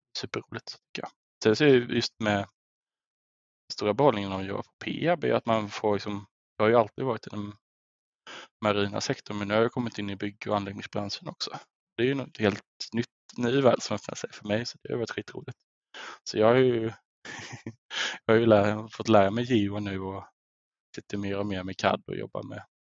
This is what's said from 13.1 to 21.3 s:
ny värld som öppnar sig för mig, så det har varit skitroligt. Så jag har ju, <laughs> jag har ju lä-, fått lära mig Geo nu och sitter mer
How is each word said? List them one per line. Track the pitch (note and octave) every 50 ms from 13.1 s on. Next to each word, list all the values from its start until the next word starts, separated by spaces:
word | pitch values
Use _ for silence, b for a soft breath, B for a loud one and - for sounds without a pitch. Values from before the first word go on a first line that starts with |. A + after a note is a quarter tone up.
| _ _ _ - - -
ny | B2 A#2+ B2+ C#3
värld | C#3 A#2+ - -
som | - - G#2+
öppnar | G2+ - - -
sig | - - - -
för | - - G#2
mig, | G#2 A2 A#2+
så | - - - -
det | - -
har | B2
varit | A2+ -
skitroligt. | - - G#2+ - - - - - - - _ _ _ _ _ _ B B B B B B _ -
Så | - -
jag | G#2+ A2
har | A#2+
ju, | B2+ C3 B2+ A#2+ A2+ A2+
<laughs> | A2+ A2 - _ _ _ _ - - - - - - - - - - - _ _ B B B B B B B -
jag | - A2
har | A2+
ju | A#2
lä-, | A2+ G#2+ G#2 G2+ G#2 G#2+ G#2+ A2 A2
fått | - - G#2+ A2
lära | A2 G#2 G2 G2
mig | G#2 A#2 B2 A#2+ C3
Geo | A2 G2+ G2 G2+ G#2
nu | G#2 G2+ F#2+ F#2+
och | F#2+ F#2+ G2 G2 F#2 - _ _ _ _ _ _ _ _ _ _ _ _ -
sitter | - - - - G2+
mer | G2+ G2